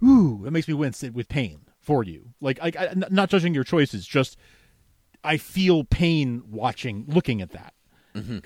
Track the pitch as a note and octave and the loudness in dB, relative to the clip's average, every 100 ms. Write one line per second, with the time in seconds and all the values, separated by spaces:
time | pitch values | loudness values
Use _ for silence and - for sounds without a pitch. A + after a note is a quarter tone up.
0 | B3 C4 D#3+ G#2 A2 D#3+ D#3+ D3 C#3+ - | 6 8 6 0 -4 -4 -2 -2 -2 -4
1 | C3 A#2+ A2+ D3 G#2+ D2+ _ _ - C#3+ | -8 -8 -6 -4 -4 -8 _ _ -2 0
2 | F#2+ D#2 A#2+ - C#3 C3 E3+ E3 F3+ F#3 | 0 -8 -18 -6 -4 -2 -4 -4 -4 -2
3 | F#3 F#3+ F#3+ G3 E3+ D3 B2+ E3+ C#3 G2+ | 0 2 2 2 2 0 0 2 0 -2
4 | - C#3 C3 - _ _ _ _ _ _ | -2 0 0 -4 _ _ _ _ _ _
5 | _ _ D3+ D#3 - F#3 F#3 E3 C3 - | _ _ -4 -4 -4 0 4 4 2 0
6 | E3+ D#3+ C3 A#2+ G#2+ G#2+ B2 - B2+ G2+ | 2 2 0 -4 -10 -6 -6 -4 -8 -8
7 | C#3+ E3+ C#3 G#2+ F2+ E2+ - _ _ _ | 0 0 0 -4 -6 -12 -20 _ _ _
8 | _ G#2+ G#2+ A2 | _ -12 -10 -12